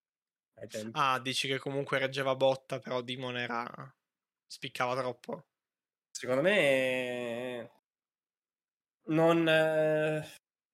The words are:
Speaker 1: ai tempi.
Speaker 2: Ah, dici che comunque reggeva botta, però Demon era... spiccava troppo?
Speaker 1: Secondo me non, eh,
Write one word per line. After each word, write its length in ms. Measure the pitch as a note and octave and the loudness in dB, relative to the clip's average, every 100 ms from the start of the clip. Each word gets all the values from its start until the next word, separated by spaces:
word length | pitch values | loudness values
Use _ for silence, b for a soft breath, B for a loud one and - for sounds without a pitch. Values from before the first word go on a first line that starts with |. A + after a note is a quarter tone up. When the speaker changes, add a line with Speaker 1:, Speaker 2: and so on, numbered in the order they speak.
| _ _ _ _ _ - | _ _ _ _ _ -20
Speaker 1:
ai 140 | G#2+ | -12
tempi. 260 | A2 G#2+ C3 | -10 -8 -2
Speaker 2:
Ah, 240 | C#3 C3 | 0 0
dici 280 | C3 B2 C3+ | -2 -4 -2
che 120 | C3+ | -4
comunque 400 | C#3+ C#3 C#3+ C#3 | -4 -6 -2 -2
reggeva 360 | C3+ C3+ C3+ C3 | -2 -2 -2 2
botta, 440 | C3+ C3 - C3 | 2 2 -4 -10
però 220 | - B2+ | -4 -4
Demon 360 | B2 B2+ B2+ B2 | -4 -6 -6 -6
era... 580 | A#2+ A#2 A#2+ - C3+ _ _ _ _ _ - | -4 -4 -6 -10 -16 _ _ _ _ _ -20
spiccava 480 | - C3+ - B2+ B2+ | -14 -10 -2 0 0
troppo? 480 | B2+ B2 - E3+ - _ _ _ _ _ _ | -2 -6 -10 -12 -12 _ _ _ _ _ _
Speaker 1:
Secondo 300 | - B2 B2+ | -12 -2 2
me 1300 | E3+ G#3 D3 C3+ C3 B2+ B2 B2 A#2+ A#2 B2+ B2 A#2 _ _ _ _ _ _ _ _ _ _ _ _ _ - | 4 6 6 4 4 0 -2 -4 -4 -4 -6 -8 -12 _ _ _ _ _ _ _ _ _ _ _ _ _ -2
non, 400 | D#3 E3 E3+ E3 | 2 4 4 4
eh, 760 | D#3+ D#3 D#3 D#3 D#3 D#3 D#3 D#3 B _ _ _ | 4 4 4 4 2 0 -2 -6 B _ _ _